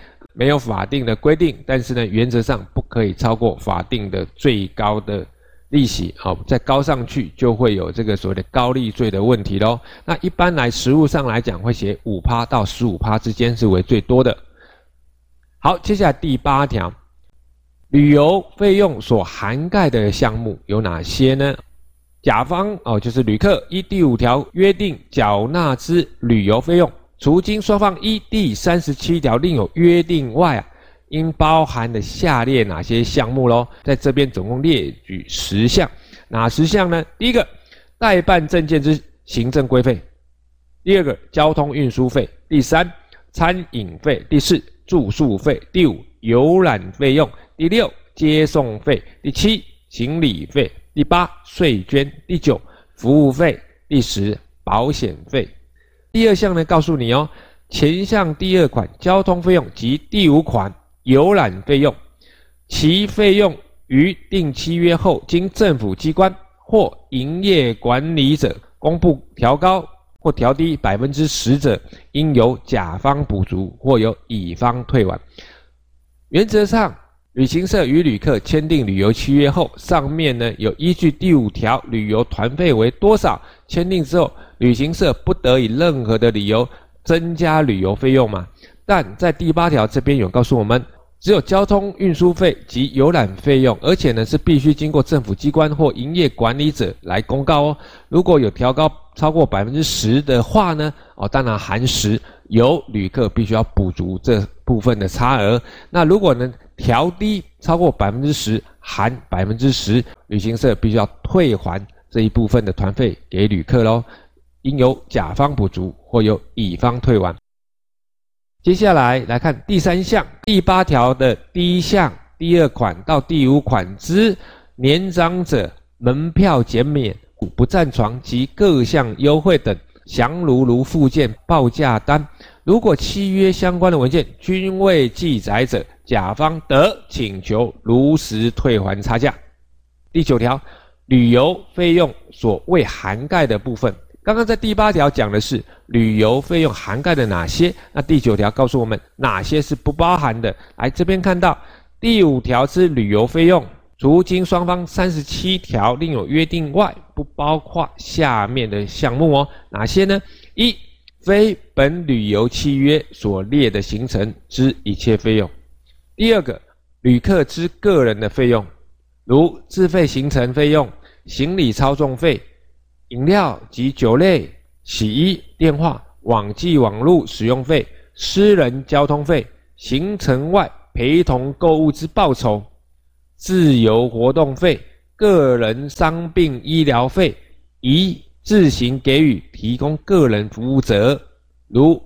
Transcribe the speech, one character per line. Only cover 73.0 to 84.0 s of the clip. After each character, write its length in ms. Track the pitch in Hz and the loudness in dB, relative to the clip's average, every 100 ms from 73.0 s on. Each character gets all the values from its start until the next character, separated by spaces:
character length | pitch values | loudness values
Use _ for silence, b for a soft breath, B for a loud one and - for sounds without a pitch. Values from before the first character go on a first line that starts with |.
| 135 143 | -2 -2
补 220 | 143 101 95 | -2 -4 -4
足 320 | 92 95 - | -4 -8 -6
或 200 | 131 120 | 0 2
由 180 | 110 - - | 0 -4 -8
乙 300 | 110 87 87 | -8 -8 -4
方 280 | 123 123 117 | -4 -4 -2
退 200 | 131 95 | 0 0
还。 140 | 87 B B B B B _ _ _ _ _ _ | -4 B B B B B _ _ _ _ _ _
原 160 | 160 214 | -2 2
则 200 | 208 202 | 0 2
上， 280 | 226 175 - _ _ _ | 0 0 -6 _ _ _
旅 120 | 123 131 | -2 0
行 200 | 165 185 | 0 0
社 200 | 208 127 | 0 2
与 160 | 156 | 2
旅 160 | 160 104 | 2 0
客 220 | 151 110 | 0 -2
签 280 | - 156 156 | 0 -2 0
订 180 | 156 104 | 0 0
旅 120 | 95 | 2
游 160 | 101 | 2
契 200 | 113 135 143 | 0 0 2
约 140 | 143 | 2
后， 200 | 165 139 - | 2 -2 -6
上 340 | - 170 139 | -2 0 0
面 240 | 160 151 120 | -2 -2 -2
呢 160 | 117 - | -4 -2
有 160 | 107 | -4
依 180 | - 165 | -2 -2
据 200 | 165 160 | 2 0
第 240 | - 185 151 | 0 2 2
五 160 | 107 | 2
条 280 | - 110 131 - | -2 -2 -2 -2
旅 180 | 117 104 | -6 0
游 160 | 107 | 0
团 260 | 123 - 117 147 | -2 -4 -4 0
费 180 | 180 | 2
为 160 | 113 117 | 2 2
多 260 | - 202 220 | 2 2 2
少， 240 | 160 95 b b _ | 0 -4 b b _
签 200 | 175 175 | -4 -2
订 160 | 185 | -2